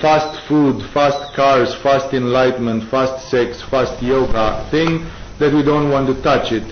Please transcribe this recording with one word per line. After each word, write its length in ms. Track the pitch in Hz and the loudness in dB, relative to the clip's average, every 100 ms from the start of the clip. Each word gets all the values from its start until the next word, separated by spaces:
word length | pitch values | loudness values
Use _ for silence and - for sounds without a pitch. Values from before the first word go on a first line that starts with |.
fast 440 | 156 156 156 - - | 2 2 0 -8 -2
food, 360 | 151 143 113 101 | 2 2 0 -2
fast 400 | 147 143 139 - - | 0 0 0 -6 0
cars, 380 | 139 135 117 - | 4 4 2 0
fast 380 | 139 135 135 | 0 0 0
enlightenment, 760 | 135 123 127 127 123 117 113 107 | -2 0 2 2 0 -2 -4 -2
fast 400 | 131 131 - - | -2 -2 -4 -4
sex, 320 | 127 120 - | 0 0 -4
fast 400 | - 135 123 - | -4 -2 -2 -2
yoga 640 | 123 135 120 113 107 110 - | 0 0 2 2 0 -2 -2
thing 340 | 151 165 165 - - - - | 0 0 -2 -6 -12 -14 -2
that 140 | 147 | 2
we 100 | 147 | 2
don't 260 | 139 147 147 | 2 2 2
want 180 | 135 135 | 0 0
to 140 | 127 | 0
touch 300 | 151 131 - | 2 0 0
it. 120 | 113 101 | -4 -4